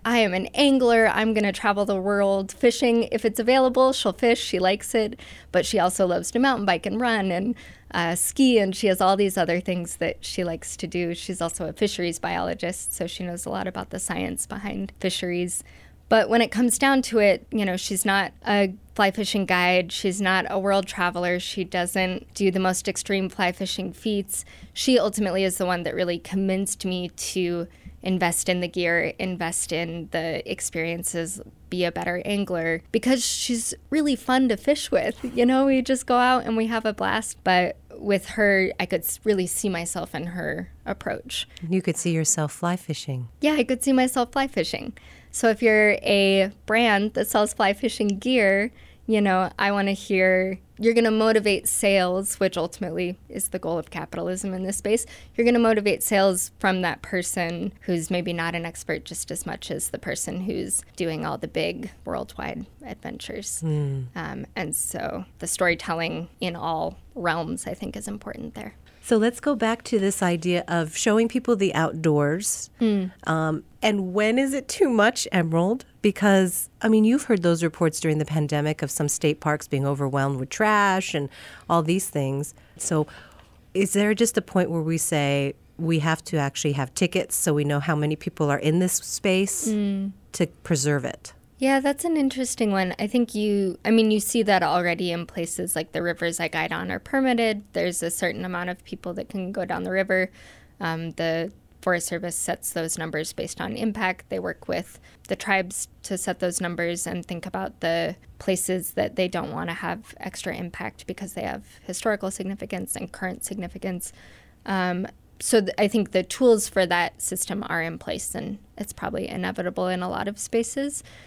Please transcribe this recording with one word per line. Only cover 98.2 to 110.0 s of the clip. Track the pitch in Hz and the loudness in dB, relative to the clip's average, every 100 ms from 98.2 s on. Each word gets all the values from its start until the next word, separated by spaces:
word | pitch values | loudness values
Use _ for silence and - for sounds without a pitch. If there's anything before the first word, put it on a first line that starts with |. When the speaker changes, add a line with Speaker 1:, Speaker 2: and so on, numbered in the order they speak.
| 180 - | -2 -2
Speaker 1:
amount | 180 175 180 | -6 -6 -6
of | 180 | -8
people | - - 180 | -12 -12 -10
that | 180 - | -8 -8
can | 196 180 | -8 -6
go | 202 | -6
down | 180 180 | -4 -4
the | 180 | -2
river. | 185 190 185 185 - - - - _ | -2 2 0 0 -6 -20 -20 -20 _
Um, | 175 165 165 | -6 -4 -6
the | - 165 165 175 - _ _ | -4 -2 -2 -4 -10 _ _
Forest | 196 175 - | -2 0 -2
Service | 170 175 - | -6 -6 -6
sets | - - - | -4 -4 -6
those | 170 165 - | -6 -4 -6
numbers | 156 151 165 | -6 -6 -6
based | - 156 - | -6 -8 -6
on | 180 - | -8 -4
impact. | 226 214 190 185 - | -4 -2 -2 -4 -8
They | 190 | -6
work | 180 - - | -6 -8 -6
with | 175 - - - - - | -6 -6 -14 -20 -20 -8
the | 196 | -8
tribes | - 190 180 - - - | -2 -2 -2 -8 -12 -14
to | - 185 | -10 -6
set | - - | -6 -4
those | 180 175 | -4 -4
numbers | 175 170 170 175 170 | -6 -4 -4 -4 -6
and | 175 - | -8 -8
think | 170 185 | -10 -8
about | 190 190 - | -8 -8 -6
the | 165 170 165 - - - | -2 -2 -2 -6 -14 -6
places | - 180 - 185 - - | -2 -2 -2 -4 -4 -4
that | - - | -4 -2
they | 180 | -2
don't | 175 - | -2 -6
wanna | - 175 | -8 -8
have | 170 175 175 | -6 -6 -8